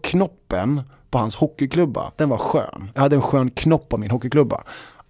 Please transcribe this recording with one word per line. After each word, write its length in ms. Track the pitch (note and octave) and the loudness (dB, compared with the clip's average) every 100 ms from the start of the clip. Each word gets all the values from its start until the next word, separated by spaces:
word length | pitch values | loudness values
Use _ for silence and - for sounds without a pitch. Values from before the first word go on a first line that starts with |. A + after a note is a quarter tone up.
knoppen 800 | - F3+ G3 - - F2+ G#2+ D3 C3+ - _ | 0 0 0 -4 -6 -2 0 -2 -6 -14 _
på 80 | B2+ | -2
hans 160 | A2 | -2
hockeyklubba. 800 | - D3+ - C3+ E3 E3 - - - | 0 -2 0 -2 2 0 0 -6 -2
Den 120 | D3 | 0
var 100 | A2+ | 0
skön. 520 | G#2 D3+ - - G2 | 0 -2 -2 -8 -8
Jag 80 | C3+ | 0
hade 140 | C#3 C#3+ | 4 4
en 60 | |
skön 280 | C3 C#3 B2+ | 2 0 0
knopp 380 | - D#3+ D#3+ - | 0 2 2 0
på 80 | A2+ | -4
min 120 | G#2 | -2
hockeyklubba. 520 | A#2+ B2+ D3 B2+ - - - - - | -4 0 2 2 0 -8 -20 -20 -20